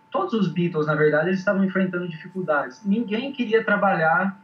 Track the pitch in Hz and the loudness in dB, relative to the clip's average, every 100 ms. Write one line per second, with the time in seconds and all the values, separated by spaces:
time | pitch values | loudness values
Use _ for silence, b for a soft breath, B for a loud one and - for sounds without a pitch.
0 | _ 190 370 220 175 165 175 156 151 151 | _ -4 -2 0 0 0 0 0 0 2
1 | 151 151 175 190 208 196 190 190 190 180 | 4 4 2 0 0 0 2 0 -2 -2
2 | 175 160 180 190 156 147 - - 202 220 | -6 -10 -10 -8 -2 -2 -2 -6 -2 0
3 | 196 220 277 269 214 226 214 202 196 170 | 0 -4 -4 -4 0 0 2 2 2 2
4 | 160 170 196 - | 2 2 0 -4